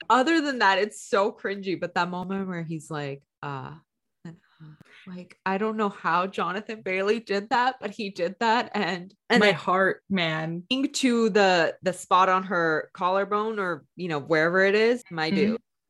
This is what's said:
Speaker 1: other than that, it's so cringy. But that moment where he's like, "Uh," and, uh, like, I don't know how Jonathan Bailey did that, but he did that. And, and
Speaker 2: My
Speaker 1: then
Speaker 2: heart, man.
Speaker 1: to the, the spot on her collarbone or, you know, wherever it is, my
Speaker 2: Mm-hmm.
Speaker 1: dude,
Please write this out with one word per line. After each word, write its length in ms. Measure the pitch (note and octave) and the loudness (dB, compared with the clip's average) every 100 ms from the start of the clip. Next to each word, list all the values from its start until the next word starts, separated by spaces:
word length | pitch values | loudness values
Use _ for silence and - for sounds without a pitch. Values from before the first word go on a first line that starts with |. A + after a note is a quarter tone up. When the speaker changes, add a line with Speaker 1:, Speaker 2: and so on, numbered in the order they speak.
| - | 2
Speaker 1:
other 320 | B3 C4 E4 | 2 4 2
than 180 | C#4+ B3+ | 0 2
that, 180 | G3 F#3+ | 2 2
it's 220 | G#3 - - | 0 -6 -2
so 240 | G#3 G#3 | 0 0
cringy. 480 | - G#3 G3+ G3 D#3+ | -2 -8 -6 -6 -4
But 140 | F3 F#3 | -4 -2
that 140 | F3+ | -2
moment 380 | F3+ F#3 G3 F#3+ | -4 -6 -6 -6
where 160 | F3 | -8
he's 260 | E3 D#3+ - | -8 -10 -8
like, 320 | D3+ C#3+ C#3 _ _ | -8 -8 -10 _ _
"Uh," 300 | C#3+ C3+ C3+ D#3 _ _ _ _ E3+ | -10 -10 -12 -16 _ _ _ _ -20
and, 120 | E3+ _ - | -20 _ -20
uh, 40 | D#3 D3+ _ - F#3+ | -20 -20 _ -20 -18
like, 300 | F3+ F3+ _ F#3+ | -18 -18 _ -2
I 120 | F#3+ | 0
don't 180 | A3 A3 | 0 0
know 120 | G3+ | -2
how 380 | - F3 E3+ F#3+ | -2 0 2 0
Jonathan 540 | A3 E3+ F#3+ G#3+ A3 | -2 -4 -4 -8 -8
Bailey 360 | G#3 F#3 G3 A#3 | -4 0 0 0
did 300 | A3+ G3+ G#3 | -2 -4 0
that, 260 | A#3+ B3+ B3 | 0 0 -2
but 100 | G3+ | -8
he 180 | G3+ G3 | -8 -8
did 240 | F#3+ F3 G3 | -4 -4 0
that. 320 | A3+ A#3 A3+ G#3 | 2 2 0 -2
And, 380 | F3 F3+ F#3 _ - | -2 -4 -10 _ 2
and 100 | A#3+ | 4
Speaker 2:
My 60 | G#3 | 6
Speaker 1:
then 80 | E3 | 4
Speaker 2:
heart, 480 | - F#3 F#3+ - - | 2 2 2 0 -4
man. 540 | F#3+ E3 D#3+ D#3+ E3+ F3 C4 C#4+ | -2 0 -2 -4 -6 -4 -2 -2
Speaker 1:
to 360 | - B3+ A#3 A3 | 0 2 2 2
the, 460 | G3+ F#3+ F3+ D#3 - | 4 4 4 2 -2
the 120 | F3+ | -4
spot 360 | F3 - F#3 F#3+ | -4 2 4 4
on 140 | F#3 | 2
her 460 | F#3+ F3+ E3 D#3 - | 0 0 0 0 -4
collarbone 680 | - F3+ F#3+ G3 G#3 A3 G#3+ | -4 0 0 0 -2 -2 -4
or, 260 | F3+ D#3 - - | -4 -6 -10 -10
you 120 | F3 | -6
know, 120 | D3 | -4
wherever 440 | C3 D#3 E3 F#3 | 0 2 4 4
it 120 | G3 G#3+ | 4 4
is, 280 | A3+ A#3+ - | 2 0 -4
my 180 | E3 D#3+ | -4 0
Speaker 2:
Mm-hmm. 40 | F#3+ | 2
Speaker 1:
dude, 260 | G#3 A3+ _ _ | 2 0 _ _